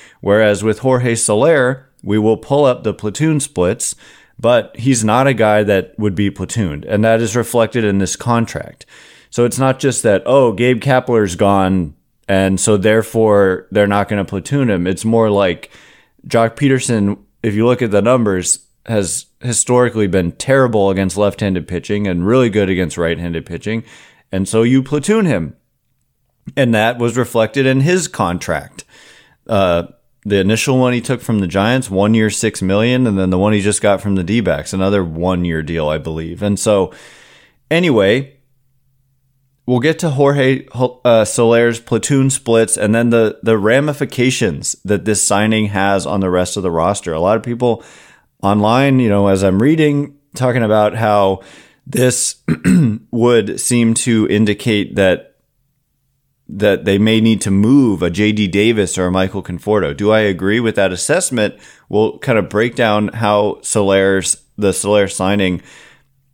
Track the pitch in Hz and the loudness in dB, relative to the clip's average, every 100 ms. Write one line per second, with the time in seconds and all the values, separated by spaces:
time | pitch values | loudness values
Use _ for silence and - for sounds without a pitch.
0 | - - 92 104 107 101 110 104 131 127 | -20 -8 0 2 4 2 0 -2 0 0
1 | 127 113 - 107 151 151 123 135 _ _ | 0 -2 0 2 2 2 2 -2 _ _
2 | 95 107 107 110 - 143 139 - 107 95 | -2 0 2 0 0 2 2 0 -4 -6
3 | 107 98 156 151 - - 90 117 - - | -8 -2 -2 0 -4 -2 -2 -2 -6 -10
4 | - - _ - 113 120 - - 120 120 | -18 -20 _ -4 2 2 0 -4 0 0
5 | 107 117 135 113 107 104 104 98 - - | 2 2 2 2 2 2 2 0 -2 -4
6 | 104 87 101 - 92 113 92 73 - 104 | -4 -2 -4 -4 -6 -4 -4 -6 -4 0
7 | 113 113 113 120 113 120 110 123 107 98 | 2 2 0 -2 -2 0 0 0 0 0
8 | 92 - 120 117 117 - - - - - | -2 -4 -2 -2 -2 -6 -14 -18 -20 -20
9 | - - _ - 113 123 135 131 139 117 | -20 -20 _ -2 -2 0 -2 0 -2 0
10 | 113 95 - 135 123 95 123 120 135 127 | 0 0 2 4 4 2 0 0 0 0
11 | 123 113 101 85 101 98 92 95 78 - | 2 0 0 0 2 2 2 0 -4 -10
12 | _ _ - 95 95 95 - 104 107 110 | _ _ -4 0 0 0 0 2 2 2
13 | 107 113 110 101 98 92 - 104 101 101 | 0 0 2 4 2 0 -2 0 2 0
14 | 98 104 92 98 - 143 123 92 87 92 | 0 -4 -4 -6 -4 -2 0 0 -2 -2
15 | 110 117 110 101 95 85 - - - _ | 0 2 2 2 0 -2 -10 -20 -20 _
16 | _ _ - 117 113 - 143 131 123 113 | _ _ -2 0 0 0 0 2 0 0
17 | 101 - _ - 117 104 120 120 117 101 | 0 -4 _ -6 -4 0 0 0 0 0
18 | 107 127 107 92 85 - _ _ - 110 | 2 2 0 -2 -4 -6 _ _ -4 -2
19 | 92 - - _ 123 110 - 123 123 110 | -2 -6 -12 _ -6 -4 0 2 2 0
20 | 101 95 85 - - 131 127 113 98 95 | 0 0 -2 -4 0 2 2 2 0 0
21 | 95 95 101 - 101 92 73 87 - 104 | -2 0 -2 0 -4 -4 -6 -8 -4 -4
22 | 101 87 95 127 120 104 95 92 85 87 | -2 -2 2 2 2 2 0 0 -2 -2
23 | 82 82 85 82 - 85 104 113 - - | -4 -4 -6 -8 -8 -10 -6 -8 -8 -20
24 | - _ - 95 95 113 120 131 135 147 | -20 _ -10 -6 -2 2 2 2 0 -4
25 | 165 220 180 101 78 - _ _ _ _ | 0 0 0 -2 -4 -12 _ _ _ _
26 | _ _ _ _ - - 123 113 113 123 | _ _ _ _ -10 -2 0 2 0 0
27 | 120 120 117 117 110 143 131 131 147 180 | -2 -2 -2 0 0 0 0 2 2 0
28 | - - 90 87 - 76 - - - - | -4 -4 -2 -2 -4 -6 -8 -20 -20 -20
29 | - - _ _ - 107 92 85 87 _ | -20 -20 _ _ -4 0 2 0 -4 _
30 | _ _ 104 101 95 113 - 131 127 123 | _ _ -2 0 2 0 0 2 2 0
31 | 120 123 - 107 90 98 107 131 127 95 | -4 -6 -2 -2 0 0 0 0 -2 0
32 | 104 113 107 - 110 - 95 101 117 127 | 2 2 2 0 -4 -2 -2 0 0 0
33 | 123 95 92 90 104 107 101 101 104 95 | 0 0 0 0 2 2 0 0 0 0
34 | 104 95 85 117 90 73 73 95 95 101 | 0 -2 -2 -2 0 -4 -4 -4 0 0
35 | 87 80 90 90 87 80 76 82 76 78 | -2 -4 -2 -2 -2 -4 -4 -4 -2 -4
36 | 80 80 82 85 101 98 110 101 92 - | -6 -8 -8 -6 -4 -2 0 2 0 -6
37 | - - - - _ _ - 165 175 113 | -20 -20 -20 -20 _ _ -4 0 2 2
38 | 98 123 135 _ _ _ _ _ _ _ | 4 2 -2 _ _ _ _ _ _ _
39 | _ _ _ _ _ _ - 123 147 160 | _ _ _ _ _ _ -2 0 0 0
40 | 170 135 143 143 131 135 - 120 127 - | -2 2 2 2 0 0 -4 -4 -4 0
41 | 123 113 107 - 117 117 120 117 - 113 | 2 4 2 2 2 4 2 -2 -4 -4
42 | - 139 135 - - 113 110 - 104 113 | 0 2 2 -2 0 2 2 0 0 2
43 | 117 117 110 - 117 110 104 131 147 143 | 2 2 2 0 0 2 2 2 0 -4
44 | 139 - 127 131 104 71 - - 92 101 | -6 -2 -2 0 -2 -4 -8 -8 -4 -2
45 | 104 104 - 101 110 110 104 101 98 98 | 0 -2 0 0 0 0 0 -2 0 0
46 | 73 98 95 90 90 104 90 82 87 101 | -2 -2 0 0 -2 -4 -4 0 0 -2
47 | 87 80 90 113 120 117 123 110 - - | -4 -2 0 0 -2 -2 -2 -2 -8 -20
48 | - _ _ - 98 104 104 120 139 131 | -20 _ _ -6 0 2 2 2 2 2
49 | 117 101 101 95 98 95 135 160 151 143 | 2 2 2 2 2 2 2 2 2 0
50 | 143 _ _ - 127 123 110 107 107 117 | -6 _ _ -4 -2 0 0 2 2 0
51 | 110 104 98 95 - - - _ - - | 0 2 0 -2 -8 -20 -20 _ -8 0
52 | 127 120 - - - - 180 180 123 107 | 0 0 -6 -8 -6 -2 2 4 2 -2
53 | - 117 120 117 101 - - 120 113 113 | -6 0 2 2 0 -6 -2 0 2 0
54 | 127 113 107 104 107 101 123 104 95 - | 0 0 2 2 0 0 0 -2 -2 0
55 | 95 87 - _ _ _ _ _ _ _ | 2 0 -6 _ _ _ _ _ _ _
56 | _ _ _ _ - 98 101 95 85 98 | _ _ _ _ -16 -2 0 2 2 2
57 | 110 110 113 104 98 98 107 139 123 90 | 4 4 2 2 0 2 4 4 4 0
58 | 87 85 104 107 101 98 110 110 92 - | -2 0 0 0 0 2 2 2 -2 -2
59 | 90 92 95 101 87 90 101 107 76 71 | -2 0 -2 -6 -10 -8 -2 -2 -2 -2
60 | 104 110 104 90 95 113 113 104 95 90 | 0 2 2 0 -2 0 0 0 0 -2
61 | - 170 - 120 104 - - - - 104 | -2 -2 -2 -2 -4 -4 -20 -20 -4 -2
62 | 110 - - 113 90 104 117 120 113 104 | -2 -2 -2 -2 0 -2 -2 0 0 0
63 | 107 110 107 104 104 - - 110 98 98 | -2 -2 0 0 0 -4 -4 -2 2 2
64 | 98 95 90 - _ - 101 92 101 104 | 2 0 -2 -8 _ -4 -2 -2 0 0
65 | 95 - 92 104 92 90 - - - _ | 0 -2 -2 0 -2 -4 -8 -20 -20 _
66 | _ _ _ | _ _ _